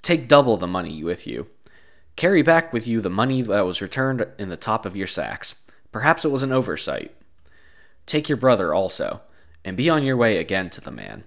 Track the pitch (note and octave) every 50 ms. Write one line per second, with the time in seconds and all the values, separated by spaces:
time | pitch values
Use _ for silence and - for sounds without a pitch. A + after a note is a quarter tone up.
0 | - - F3 E3 B2+ - D3 C#3+ C#3 B2+ A2 F2 F2+ F2+ F2+ F#2 F2 E2 D#2+ D#2
1 | D#2 E2 F2+ - - - - - - - - - - - - - - - - -
2 | - - - - D#3+ F3+ G3+ E3+ C#3+ D#3+ E3 E3 E3 - - A#2 G#2+ A#2 A2+ A2+
3 | G2 F2+ F2 G2+ A#2+ C3 C3 C3 A#2+ G#2+ G2 G#2 F#2+ F#2 F2+ - G2+ F2+ - C3
4 | C3 C3+ C3 A#2+ A2 - - - G#2 F#2 E2+ - - - G#2+ A2+ - G2+ F#2 G2+
5 | F#2+ F2+ - - C#2+ G1+ - - - - - - - - - - - - - A2
6 | B2+ D3+ E3 - - D#3 C#3 C3 C3+ C3+ C3 C3 B2+ G2 D#2 - - - C2 -
7 | G1+ - - - - - - - - - - - - - - - - - - -
8 | - - - D3+ D3 - D3 A2 B2+ C3 A#2+ G2 F#2 D#2+ D2+ F#2 F#2+ F2+ - -
9 | B1+ - - - - - - - - - - - - F#2+ F#2 G2 C3 E3+ D#3+ D3+
10 | C#3 C3+ C3 A#2+ A#2 A2+ G#2 E2+ E2 - F#2+ F#2+ F#2 F2 - - - - - -
11 | G1+ G1+ - - -